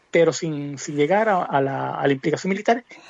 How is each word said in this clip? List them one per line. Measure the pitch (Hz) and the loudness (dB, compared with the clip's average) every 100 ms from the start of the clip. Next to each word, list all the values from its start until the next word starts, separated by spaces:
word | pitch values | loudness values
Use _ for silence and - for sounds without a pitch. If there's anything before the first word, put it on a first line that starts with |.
| _ | _
pero | 170 165 | 4 4
sin, | 160 165 147 143 139 | 2 -4 -4 -6 -10
sin | - 147 | -8 -2
llegar | 147 196 220 | 2 2 2
a, | 185 | 0
a | - 139 | 0 0
la, | 135 135 135 147 | 0 -2 -4 -2
a | 143 | 0
la | |
implicación | 139 165 147 185 | 0 0 -2 -2
militar | 196 208 233 - - | -2 0 0 -2 -20